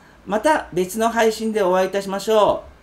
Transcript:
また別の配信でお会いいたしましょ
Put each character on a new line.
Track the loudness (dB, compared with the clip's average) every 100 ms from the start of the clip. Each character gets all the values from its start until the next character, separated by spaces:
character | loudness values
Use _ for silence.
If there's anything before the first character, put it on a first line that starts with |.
| -20 -20
ま | -6 -2
た | 2 0 0
別 | -4 -4 0
の | -2
配 | 2 0
信 | 0 -4
で | 0
お | 2 2
会 | 0
い |
い |
た | -2
し | -4
ま | -6
し | 0
ょ | 4 4 2 -6 -20